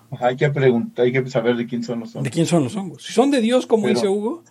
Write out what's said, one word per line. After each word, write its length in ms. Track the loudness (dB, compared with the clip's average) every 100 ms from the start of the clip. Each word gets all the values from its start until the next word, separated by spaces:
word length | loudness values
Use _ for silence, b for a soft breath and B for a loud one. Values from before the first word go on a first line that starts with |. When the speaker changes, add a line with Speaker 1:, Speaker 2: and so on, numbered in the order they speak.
| -18
Speaker 1:
Ajá, 160 | -4 -2
hay 100 | 0
que 140 | 0
preguntar, 540 | 2 4 2 0 0 0
hay 60 |
que 180 | 0 -2
saber 240 | 0 0
de 140 | 0 -2
quién 160 | -6
son 160 | -6 -8
los 100 | -8 -6
hongos. 80 |
Speaker 2:
¿De 60 | -4
quién 140 | -2 0
son 180 | 2
los 100 | 0
hongos? 300 | -4 -10 -12
Si 80 | -6
son 180 | 2 2
de 100 | 4
Dios, 280 | 2 2 2
como 160 | 0
Speaker 1:
Pero 100 | 2
Speaker 2:
dice 140 | 0 0
Hugo. 340 | -2 -4 -8 -8